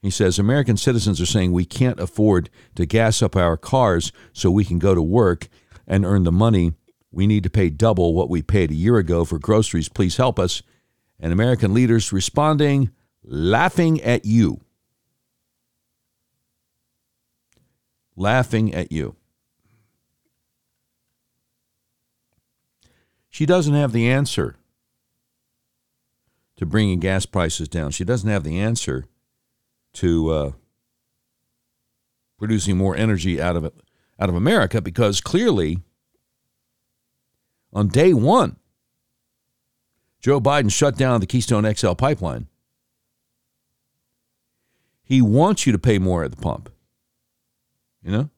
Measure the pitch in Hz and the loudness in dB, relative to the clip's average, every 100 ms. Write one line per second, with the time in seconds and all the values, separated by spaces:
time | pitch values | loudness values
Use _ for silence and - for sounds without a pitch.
0 | 101 - 98 87 101 139 127 107 - 120 | -6 0 0 2 2 2 2 0 0 0
1 | 101 85 90 110 90 87 90 - 127 - | 0 -2 0 0 0 0 -2 -2 -2 -2
2 | 87 - 107 92 - _ _ - 85 113 | -8 0 2 2 0 _ _ -6 -2 2
3 | 113 110 101 95 87 82 - 131 120 87 | 2 2 0 2 0 -2 -2 0 2 0
4 | - - - - - 101 101 85 95 92 | -2 -12 -20 -2 0 2 0 0 0 2
5 | 80 107 101 85 - _ _ - - 98 | 2 2 2 0 -6 _ _ -20 -2 -2
6 | 92 101 85 85 113 104 85 80 _ _ | 2 2 2 2 4 2 0 -4 _ _
7 | _ - 98 107 90 - 90 73 113 98 | _ -2 0 0 0 0 0 2 0 2
8 | 87 82 90 85 76 101 82 76 95 117 | 2 2 0 -2 0 0 0 0 2 2
9 | 85 85 85 80 69 107 113 85 78 - | 2 0 0 -4 0 0 2 -2 -6 -2
10 | 95 - 127 - 87 - - _ _ _ | -2 0 -2 0 -2 -4 -12 _ _ _
11 | _ _ 82 87 120 123 107 104 127 113 | _ _ -4 0 0 0 0 2 2 2
12 | - 95 - - 151 151 147 139 127 _ | 0 -4 -4 0 0 2 2 2 0 _
13 | _ _ - 67 85 110 175 - 170 160 | _ _ -12 -4 0 2 0 0 0 0
14 | - 120 104 113 98 - _ _ _ _ | 0 -2 2 2 2 0 _ _ _ _
15 | _ _ _ _ _ _ _ _ _ _ | _ _ _ _ _ _ _ _ _ _
16 | _ _ _ _ _ _ _ _ _ _ | _ _ _ _ _ _ _ _ _ _
17 | _ _ _ _ _ _ _ _ _ _ | _ _ _ _ _ _ _ _ _ _
18 | _ - 101 127 123 113 110 82 87 78 | _ -6 -2 0 0 0 -2 -2 -6 -6
19 | 67 - _ _ _ _ _ _ _ _ | -8 -10 _ _ _ _ _ _ _ _
20 | _ _ _ _ _ _ _ _ _ _ | _ _ _ _ _ _ _ _ _ _
21 | _ _ _ _ _ _ _ _ _ _ | _ _ _ _ _ _ _ _ _ _
22 | _ _ _ _ _ _ _ _ _ _ | _ _ _ _ _ _ _ _ _ _
23 | _ _ _ - 151 180 151 147 143 113 | _ _ _ -4 2 2 2 0 0 0
24 | 117 135 139 - 65 - _ _ _ _ | 0 0 -2 -4 -6 -8 _ _ _ _
25 | _ _ _ _ _ _ _ _ _ _ | _ _ _ _ _ _ _ _ _ _
26 | _ _ _ _ _ _ 85 101 107 90 | _ _ _ _ _ _ -4 0 0 0
27 | 95 95 - 98 82 - 80 87 73 76 | 0 -2 -2 -2 -2 -4 -6 -6 -6 -6
28 | 92 120 98 104 76 82 107 117 - 65 | -4 -2 -2 -4 -4 -4 -2 -4 -4 -8
29 | - _ _ _ _ _ _ _ _ - | -8 _ _ _ _ _ _ _ _ -4
30 | 90 82 80 78 71 67 _ _ _ _ | 0 0 0 -2 -4 -10 _ _ _ _
31 | _ _ _ _ _ _ _ _ _ _ | _ _ _ _ _ _ _ _ _ _
32 | _ _ _ _ 107 110 98 92 95 85 | _ _ _ _ -2 -2 0 0 0 0
33 | 110 98 87 80 85 85 78 - _ _ | 0 0 -2 -2 -2 -2 -4 -12 _ _
34 | _ _ 95 87 117 220 101 117 90 85 | _ _ -2 0 0 0 0 -2 -4 -2
35 | 110 98 - 175 233 120 78 87 - _ | 0 0 -2 -2 0 0 -2 -4 -8 _
36 | _ _ _ _ _ _ _ _ _ _ | _ _ _ _ _ _ _ _ _ _
37 | _ _ _ _ _ _ _ - 104 120 | _ _ _ _ _ _ _ -4 0 4
38 | 175 147 123 233 143 - _ _ _ _ | 4 4 4 2 0 -4 _ _ _ _
39 | _ _ _ _ _ _ _ _ _ _ | _ _ _ _ _ _ _ _ _ _
40 | _ _ 120 139 127 147 117 - 143 - | _ _ 0 2 2 2 0 2 0 2
41 | 131 120 92 127 110 113 107 104 104 87 | 0 0 0 -2 0 0 0 0 -2 0
42 | 131 143 85 60 62 _ _ _ _ _ | -2 -2 -6 -8 -12 _ _ _ _ _
43 | _ _ _ _ _ _ _ _ _ _ | _ _ _ _ _ _ _ _ _ _
44 | _ _ _ _ _ _ _ _ _ _ | _ _ _ _ _ _ _ _ _ _
45 | _ 131 117 113 180 208 - 104 127 104 | _ 2 4 4 2 2 0 0 2 2
46 | 92 90 73 - 82 - - _ _ _ | 2 -2 -4 -6 -6 -8 -10 _ _ _
47 | _ _ _ _ _ _ _ _ _ _ | _ _ _ _ _ _ _ _ _ _
48 | 85 104 147 | -6 -4 -4